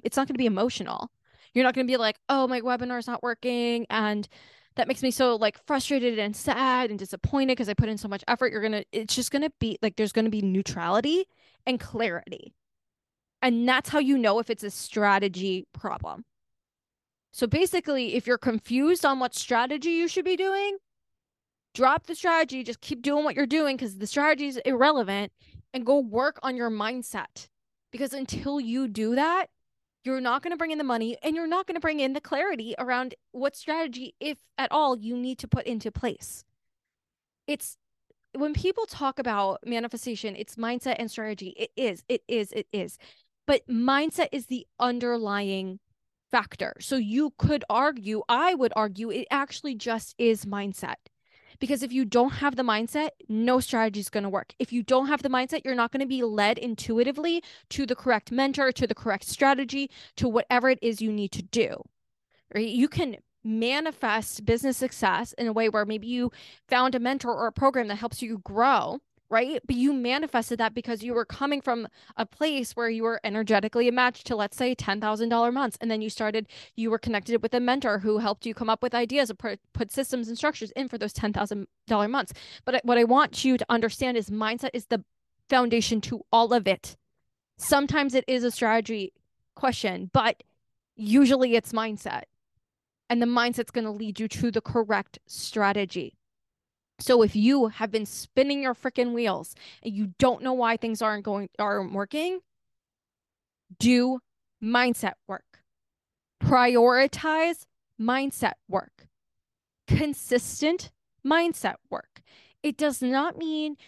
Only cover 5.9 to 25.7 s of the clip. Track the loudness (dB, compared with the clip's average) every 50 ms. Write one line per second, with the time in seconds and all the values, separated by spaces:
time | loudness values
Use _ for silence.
5.9 | 0 0 2 0 0 0 -2 -2 -4 -4 -2 -2 0 2 2 2 2 2 2 0
6.9 | -4 -6 -8 -10 -8 -4 -2 0 2 2 2 2 2 0 0 -2 0 0 0 -2
7.9 | -2 -6 -6 -6 -8 -4 -2 0 0 2 2 0 0 0 -2 -2 -2 -2 -4 -4
8.9 | -6 -6 -4 -2 -2 -2 -2 -2 -2 -2 -2 -2 -4 -4 -4 -4 -2 -2 -2 -2
9.9 | 0 0 -2 0 0 0 0 0 0 0 0 2 2 0 0 -2 -4 -4 -2 0
10.9 | 2 2 2 2 2 0 0 -2 _ _ _ _ _ _ -4 -4 -4 -4 -4 -6
11.9 | -4 -2 -2 -2 -2 -4 -8 -10 -14 -14 -16 -18 -20 _ _ _ _ _ _ _
12.9 | _ _ _ _ _ _ _ _ _ _ 0 2 2 2 2 2 2 2 2 0
13.9 | 2 2 4 4 4 4 4 4 2 2 0 -2 -4 -6 -8 -10 -10 -10 -12 -8
14.9 | -2 2 4 4 4 4 2 0 -2 -2 -4 -2 -4 -4 -6 -10 -14 -12 -10 -8
15.9 | -8 -8 -8 -10 -12 -14 -16 _ _ _ _ _ _ _ _ _ _ _ _ _
16.9 | _ _ _ _ _ _ _ _ -6 -2 0 0 2 4 2 2 2 0 0 0
17.9 | 0 0 0 0 -2 -2 0 0 0 0 0 0 -2 -2 -2 -2 0 2 4 4
18.9 | 4 4 4 2 2 2 0 -2 -4 -6 -4 0 0 2 2 0 -2 -4 -2 -2
19.9 | 0 0 0 -2 -2 -2 -2 0 0 0 0 0 0 0 -2 -2 -4 -6 _ _
20.9 | _ _ _ _ _ _ _ _ _ _ _ _ _ _ _ _ -2 2 4 4
21.9 | 4 2 0 -4 -8 -4 0 2 4 4 2 0 -2 -6 -8 -8 -10 -10 -8 -8
22.9 | -8 -4 -2 0 0 2 0 0 0 0 0 2 2 2 2 2 0 -2 -4 -8
23.9 | -8 -8 -8 -4 0 2 4 4 4 2 0 -4 -6 -4 -2 0 2 4 6 6
24.9 | 6 4 2 0 -2 -4 -4 -6 _ _ _ _ -20 -20 -16 _